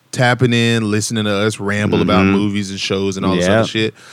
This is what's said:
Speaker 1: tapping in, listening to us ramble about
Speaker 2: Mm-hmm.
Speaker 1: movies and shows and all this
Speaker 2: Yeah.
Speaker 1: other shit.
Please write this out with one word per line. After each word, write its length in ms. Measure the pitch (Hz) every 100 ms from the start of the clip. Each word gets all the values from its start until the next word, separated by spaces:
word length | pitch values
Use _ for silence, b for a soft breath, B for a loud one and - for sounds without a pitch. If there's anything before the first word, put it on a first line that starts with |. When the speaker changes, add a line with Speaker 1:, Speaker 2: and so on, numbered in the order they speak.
| -
Speaker 1:
tapping 420 | - 123 120 127
in, 360 | 120 117 117 107
listening 340 | 104 104 113 107
to 60 |
us 280 | 98 107 104
ramble 420 | 101 104 104 85
about 220 | 87 98 95
Speaker 2:
Mm-hmm. 80 | 101
Speaker 1:
movies 360 | 104 101 95
and 80 | 98
shows 380 | - 98 98 95
and 80 | 98
all 100 | 90
this 120 | 90
Speaker 2:
Yeah. 120 | 110
Speaker 1:
other 80 | 107
shit. 260 | 113 110 - B